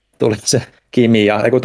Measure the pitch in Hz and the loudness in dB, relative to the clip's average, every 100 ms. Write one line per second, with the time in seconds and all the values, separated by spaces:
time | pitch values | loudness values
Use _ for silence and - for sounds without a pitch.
0 | _ - 123 104 - 131 - _ _ - | _ -6 -4 -4 -2 -4 -4 _ _ 0
1 | 117 113 104 104 117 127 | 2 2 2 0 0 0